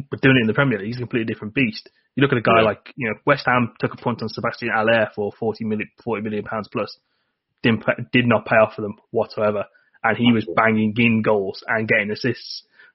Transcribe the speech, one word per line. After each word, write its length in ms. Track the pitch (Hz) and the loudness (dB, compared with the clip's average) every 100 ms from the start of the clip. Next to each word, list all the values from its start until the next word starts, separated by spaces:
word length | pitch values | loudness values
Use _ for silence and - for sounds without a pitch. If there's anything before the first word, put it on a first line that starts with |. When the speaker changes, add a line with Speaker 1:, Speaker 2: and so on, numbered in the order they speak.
| - | -8
Speaker 1:
but 100 | - | 0
doing 160 | 135 131 | 4 4
it 60 | |
in 40 | 110 | 4
the 60 | 123 | 2
Premier 260 | 139 104 | 2 0
League 100 | 104 | -6
is 60 | 123 | -8
a 40 | |
completely 320 | 113 117 113 | -6 -4 -4
different 220 | 110 104 139 | -6 -6 -2
beast. 340 | 120 110 - _ _ - | -2 -4 -14 _ _ -2
You 60 | |
look 100 | 135 | 0
at 60 | 123 | 2
a 40 | |
guy 160 | 113 113 | 4 4
Speaker 2:
Yeah. 40 | 110 | 4
Speaker 1:
like, 280 | 101 - - | 0 -8 -8
you 120 | 117 | -6
know, 60 | 107 - | -4 0
West 200 | 139 - | 0 2
Ham 260 | 123 120 - | 2 0 -2
took 160 | 131 - | -6 -4
a 20 | |
punt 220 | 135 110 | -6 -6
on 60 | 110 | -8
Sebastian 420 | - 117 - 117 107 | -6 -6 -6 -4 0
Haller 360 | 110 113 107 - | 2 2 0 -2
for 160 | 101 - | -8 -4
forty 260 | 113 107 110 | -6 -4 -4
million, 260 | 107 98 _ | -4 -6 _
forty 200 | - 104 | -8 -6
million 220 | 107 107 98 | -4 -6 -6
pounds 240 | 110 104 | -8 -6
plus. 240 | 120 101 - _ _ _ _ _ _ | -6 -8 -10 _ _ _ _ _ _
Didn't 220 | 123 110 - | 0 0 0
pa-, 180 | 120 120 | -4 0
did 140 | 127 120 | 0 4
not 200 | 107 - | 2 2
pay 100 | 117 | 4
off 180 | 107 - | 4 2
for 80 | |
them 140 | 104 107 _ | -10 -10 _
whatsoever. 520 | 117 104 - 107 104 95 _ _ _ | -4 -4 -2 -2 -2 -6 _ _ _
And 140 | 113 107 | -2 2
he 160 | 120 | 4
was 120 | 117 - | 2 2
Speaker 2:
Yeah. 60 | 85 | 0
Speaker 1:
banging 360 | 113 110 110 107 | 2 2 0 2
in 260 | 117 110 | 2 2
goals 400 | 110 107 98 - - | 2 0 0 -6 -4
and 200 | 113 110 | -4 0
getting 240 | 113 101 | 0 0
assists 540 | 104 127 113 - - - _ - | -4 -4 -6 -10 -18 -18 _ -20